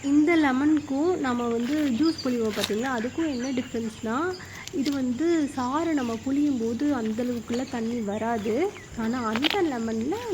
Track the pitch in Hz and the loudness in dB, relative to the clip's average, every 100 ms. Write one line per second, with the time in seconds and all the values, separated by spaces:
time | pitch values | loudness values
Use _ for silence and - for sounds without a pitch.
0 | 277 285 302 330 294 254 294 311 294 269 | 4 6 8 6 6 4 4 4 2 0
1 | 330 370 262 240 240 233 240 302 294 226 | 2 2 0 0 0 0 0 0 2 4
2 | 320 320 262 240 220 208 196 214 262 247 | 2 2 0 0 0 0 0 0 0 -2
3 | 240 320 320 247 254 254 247 233 226 - | -2 -2 -2 -2 -2 -2 -4 -4 -6 -6
4 | 220 240 349 370 - - - 330 269 277 | -4 -2 -2 -4 -10 -14 -8 -2 -2 0
5 | 254 240 330 330 285 - 247 285 339 294 | -2 0 2 2 0 -2 -2 0 0 0
6 | 240 226 262 277 294 254 226 233 294 262 | -2 -4 -2 0 2 2 0 0 0 0
7 | 220 220 247 240 220 240 262 240 226 240 | -2 -2 -2 -4 -4 -4 -4 -4 -2 -2
8 | 202 208 220 233 208 226 392 - - - | -2 -2 -2 -2 0 0 0 -4 -12 -6
9 | 226 254 226 233 302 403 330 247 226 220 | -4 -2 -2 -2 -2 0 0 0 -2 -2
10 | 240 427 480 | -2 -4 -4